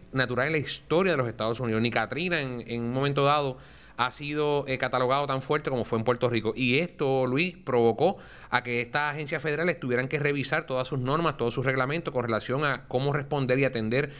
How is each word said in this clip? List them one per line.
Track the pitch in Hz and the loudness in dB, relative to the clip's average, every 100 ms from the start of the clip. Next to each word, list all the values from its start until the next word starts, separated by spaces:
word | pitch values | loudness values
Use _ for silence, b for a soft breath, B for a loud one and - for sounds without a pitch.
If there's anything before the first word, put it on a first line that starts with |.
| - | -6
natural | 131 123 120 139 | -2 0 0 2
en | |
la | 160 | 0
historia | 135 - - 156 190 | -2 -6 0 2 4
de | 156 | 2
los | 120 | 0
Estados | 107 110 117 | -2 -2 -2
Unidos. | 123 110 | 0 2
Ni | 120 | 2
Katrina | 117 107 127 180 170 | 2 0 -2 -2 0
en, | 135 123 - | -2 -6 -6
en | 117 | -6
un | 117 | -2
momento | 127 139 139 | 0 0 2
dado | 143 147 143 127 B B B B | 4 4 0 -4 B B B B
ha | 123 | -2
sido, | - 147 147 147 147 139 | -2 -6 -2 0 0 0
eh, | 127 | -2
catalogado | 131 131 127 139 143 | 0 2 2 2 0
tan | 131 | -2
fuerte | - 151 151 | 0 -2 0
como | 131 107 | -2 0
fue | 117 | 0
en | |
Puerto | 110 120 127 | 0 2 2
Rico. | 117 104 | 0 -2
Y | 110 127 127 | 0 2 2
esto, | 175 - 143 135 127 | 0 -2 0 2 2
Luis, | 131 180 175 | 2 0 -4
provocó | - 123 117 110 165 196 B B B | 0 4 4 4 2 2 B B B
a | 123 | -2
que | 123 120 | 0 -2
estas | 117 147 147 | -2 -2 -2
agencias | 143 147 156 | -4 -4 -4
federales | 156 147 175 170 | -2 0 0 -2
tuvieran | 131 120 135 | 0 0 0
que | 151 | 0
revisar | 147 143 127 160 170 | 0 0 0 -2 -2
todas | 127 131 | -4 -2
sus | 143 | -2
normas, | 127 151 165 139 | 0 0 0 0
todos | 117 | -2
sus | 113 127 | 0 0
reglamentos | 131 127 160 165 | 0 0 -2 -2
con | 123 120 | -2 0
relación | 110 - 127 147 | 0 0 0 0
a | 127 - | -2 -2
cómo | 127 139 | -2 0
responder | 143 139 147 131 127 | -2 -2 -2 2 2
y | |
atender | 135 120 110 123 151 B | 2 0 0 0 0 B